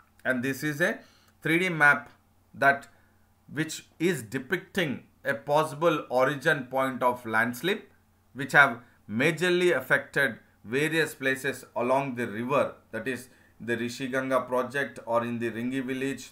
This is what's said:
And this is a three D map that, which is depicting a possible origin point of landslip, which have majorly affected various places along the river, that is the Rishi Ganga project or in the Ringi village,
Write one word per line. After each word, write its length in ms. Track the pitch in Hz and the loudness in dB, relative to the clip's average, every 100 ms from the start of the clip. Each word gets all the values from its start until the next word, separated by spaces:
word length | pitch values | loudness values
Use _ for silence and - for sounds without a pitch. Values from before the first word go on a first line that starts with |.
| _ _ - | _ _ -2
And 160 | 127 | -2
this 220 | 135 131 | -2 -4
is 180 | 151 147 | -4 -2
a 180 | 185 254 - _ _ _ | -2 -2 -12 _ _ _
three 160 | 151 165 | 0 0
D 100 | 185 | 2
map 400 | 156 147 131 - - _ _ _ | 4 6 4 -2 -20 _ _ _
that, 340 | 107 139 - - _ _ _ _ _ - | 2 2 2 -4 _ _ _ _ _ -12
which 340 | 123 156 - - - | -6 -6 -6 -14 -2
is 240 | 170 151 | 0 0
depicting 800 | 110 131 - 175 - 196 156 104 - _ | -4 -8 -4 -6 -4 -4 -2 -4 -10 _
a 120 | 135 123 | -4 -4
possible 680 | 143 147 139 139 170 151 - | 2 2 2 2 2 2 0
origin 560 | 123 135 143 160 151 120 | 2 2 2 2 0 0
point 380 | 131 131 123 | -2 -2 2
of 200 | 127 - 113 | 0 0 0
landslip, 560 | 110 117 120 175 214 - _ _ _ _ | 0 0 0 -2 -2 -6 _ _ _ _
which 200 | 123 139 | -12 2
have 260 | 151 135 117 - _ - | 6 6 4 -14 _ -6
majorly 680 | 107 156 151 180 180 180 139 | 0 2 2 2 4 4 2
affected 640 | - 143 - 151 135 110 _ _ | 2 0 0 0 0 -2 _ _
various 500 | 101 131 156 160 147 | -4 -2 0 0 0
places 520 | - 131 131 139 120 - 113 | -2 -2 -2 -4 -6 -8 -4
along 400 | 123 135 143 120 | 2 2 0 -4
the 120 | 110 | -6
river, 480 | 104 123 139 95 - - | -4 0 0 0 -4 -10
that 160 | 110 131 | -8 -6
is 220 | 120 - _ _ - | -8 -10 _ _ -12
the 140 | 110 113 | -4 -2
Rishi 300 | 117 120 131 | -4 -6 -4
Ganga 340 | 131 131 131 | -4 0 0
project 580 | 127 127 123 139 135 - - | 0 -2 -2 -4 -4 -8 -2
or 180 | 117 | -2
in 140 | 117 117 | 0 -4
the 140 | 117 | -4
Ringi 320 | 107 123 135 | -4 -4 -4
village, 480 | 127 131 135 131 - | -4 -4 -4 -6 -12